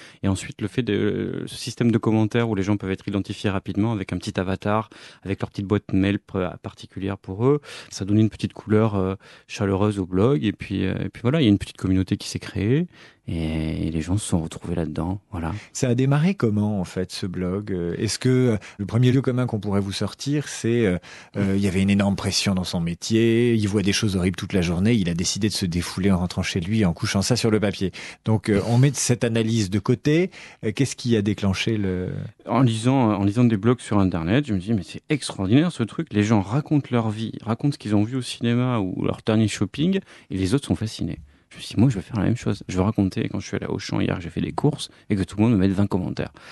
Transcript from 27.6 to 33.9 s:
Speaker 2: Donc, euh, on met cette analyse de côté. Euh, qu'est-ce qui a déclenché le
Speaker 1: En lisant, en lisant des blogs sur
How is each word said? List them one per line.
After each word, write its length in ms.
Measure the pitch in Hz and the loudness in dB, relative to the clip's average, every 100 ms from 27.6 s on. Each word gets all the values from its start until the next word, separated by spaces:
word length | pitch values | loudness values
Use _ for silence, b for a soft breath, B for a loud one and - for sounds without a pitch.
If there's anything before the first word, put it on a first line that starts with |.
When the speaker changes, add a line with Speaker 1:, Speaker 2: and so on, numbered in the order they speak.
| 101 92 92 - B B | 2 -2 -4 -6 B B
Speaker 2:
Donc, 240 | - 110 - | 0 0 2
euh, 140 | 101 95 | 0 2
on 120 | 120 | 4
met 140 | 143 | 4
cette 320 | - - 123 120 | 2 0 0 2
analyse 440 | 113 110 117 98 | 0 0 2 2
de 100 | 101 | 0
côté. 520 | - 123 147 156 185 B B B | 0 0 2 2 2 B B B
Euh, 80 | 110 | -4
qu'est-ce 240 | 104 135 - | -2 -2 -2
qui 220 | 120 113 | 0 2
a 40 | |
déclenché 540 | 101 98 101 92 - 107 | 2 0 0 0 0 -2
le 380 | 98 90 92 98 104 - - | -2 -2 -4 -6 -10 -12 -2
Speaker 1:
En 160 | 113 | 4
lisant, 500 | 131 113 120 135 113 | 4 4 2 4 4
en 140 | 98 101 | 2 2
lisant 180 | 107 | 4
des 140 | 120 110 | 4 4
blogs 240 | 110 123 | 2 0
sur 180 | - | 2